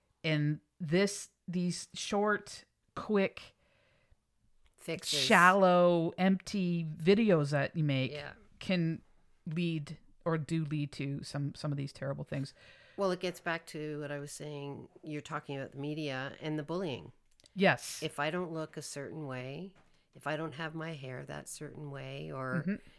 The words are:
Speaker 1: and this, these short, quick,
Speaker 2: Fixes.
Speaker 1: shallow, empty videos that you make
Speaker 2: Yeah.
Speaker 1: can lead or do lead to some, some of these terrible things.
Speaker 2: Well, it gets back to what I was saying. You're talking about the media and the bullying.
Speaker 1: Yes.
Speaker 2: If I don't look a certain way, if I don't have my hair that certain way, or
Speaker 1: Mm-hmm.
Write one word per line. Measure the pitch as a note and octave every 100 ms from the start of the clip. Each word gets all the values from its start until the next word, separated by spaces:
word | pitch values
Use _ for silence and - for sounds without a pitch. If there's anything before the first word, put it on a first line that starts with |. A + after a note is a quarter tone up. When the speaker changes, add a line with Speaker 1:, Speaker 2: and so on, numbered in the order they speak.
| _ _
Speaker 1:
and | D#3+ D3+ D3 D3+ _ -
this, | D#3 F3 G3+ - - _ -
these | F3 F3+ E3+ -
short, | - - G3+ G#3 G3+ - - - _ _ -
quick, | - G#3 F#3+ - - _ _ _ _ _ _ _ _ _ _ _ _ -
Speaker 2:
Fixes. | - E3 - D3
Speaker 1:
shallow, | C3 A3 F3+ G3 F#3 F3+ F3 E3+ E3 -
empty | F#3+ F#3+ - G#3 F3+ E3+ D#3+ D#3
videos | E3 G#3 A3 E3 C#3+
that | D3 C#3 E3+
you |
make | D3 C3+ C3
Speaker 2:
Yeah. | C#3+ C#3+ - - -
Speaker 1:
can | - F3+ E3 E3 - _ _ _ -
lead | D#3+ E3+ D#3+ D3 D#3+ - - E3+
or | D#3+
do | C#3 E3 D3+
lead | D3+ D3
to | - C#3 C#3+
some, | - C#3+ C#3 -
some | D3+
of | C#3
these | C#3
terrible | - C#3+ C#3
things. | C#3+ C#3 C3+ - - - - -
Speaker 2:
Well, | G3
it | F3+
gets | F#3 F3
back | F3 E3 -
to | D#3 D3+ D3
what | C#3+
I | C#3+
was | C#3+
saying. | - D3 D3 C#3+ C#3 - -
You're | D#3 D3
talking | - D3+ - C#3
about | B2
the | C3+
media | D3 D3+ D3 C3 C3+ -
and | D#3 D3+
the |
bullying. | D3 F3 F3+ C#3+ - - _ _ _ F3+
Speaker 1:
Yes. | F#3 B2+ - -
Speaker 2:
If | D#3+ -
I | D3+
don't | F3+ E3+
look | D#3+ D#3 D#3+
a |
certain | - D3 C#3 D#3+ C#3+
way, | B2+ C3 D3 F#3+ - _ _ _ C3+
if | C#3+
I | D3+
don't | D#3+ C#3
have | D#3+ D#3+
my | D#3+
hair | D3+ C3 B2+ C#3+
that | D3 -
certain | - D3 - D3
way, | C#3 C3 C#3 D#3
or | C#3 C3 B2+
Speaker 1:
Mm-hmm. | F3 G#3 -